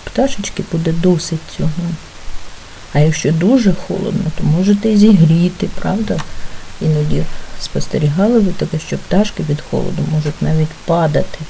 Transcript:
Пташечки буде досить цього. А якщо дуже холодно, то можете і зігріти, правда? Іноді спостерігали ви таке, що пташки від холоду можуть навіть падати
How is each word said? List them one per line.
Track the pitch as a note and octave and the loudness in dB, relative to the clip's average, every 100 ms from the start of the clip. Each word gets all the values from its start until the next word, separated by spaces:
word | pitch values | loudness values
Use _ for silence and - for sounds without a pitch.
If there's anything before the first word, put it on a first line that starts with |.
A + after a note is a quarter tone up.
Пташечки | - - C4+ - G3 - D3+ | -6 -2 0 0 -4 -6 -4
буде | E3 E3 | -2 -2
досить | E3 F3+ E3+ - D#3+ - - | 2 2 2 -2 -8 -8 -2
цього. | D#3 D#3 E3+ E3 - - - - - - - - - | -2 -2 -6 -6 -12 -10 -6 -4 -6 -12 -16 -18 -4
А | C#3+ | 2
якщо | D#3 D#3 - | 2 2 0
дуже | D#3+ F3+ C4 G#3 | 2 4 4 4
холодно, | - - - - - - - | 2 -2 -6 -4 -2 -2 0
то | |
можете | D3+ D#3+ F#3+ G3+ A3 | 2 2 4 2 4
і | G#3 | 6
зігріти, | G#3+ F#3+ D#3+ E3 F3 - - - | 6 8 6 4 2 0 -4 -2
правда? | D#3+ F#3+ A3 - - - - - - - | -2 -2 -2 -4 -4 -4 -4 -6 -10 -4
Іноді | D#3+ D3+ D3+ D3+ D#3 - - - | 0 0 2 2 2 -2 -4 -8
спостерігали | - - - - D3+ D3+ G#3 A#3+ | -6 -2 -2 0 0 2 4 4
ви | G3 | 2
таке, | D#3+ D3+ D#3+ | 0 -2 -4
що | - - | -4 -8
пташки | - F3+ G#3+ - D3+ | 0 2 2 -2 -4
від | D3 | -4
холоду | - - - D3+ D3 | -2 -2 -2 -2 -2
можуть | D#3 D3+ - | 0 -2 -2
навіть | D3+ D#3 D#3 - - | 0 2 0 -4 -2
падати | E3+ D#3 D3 - - D3+ | 0 2 0 -2 -6 -12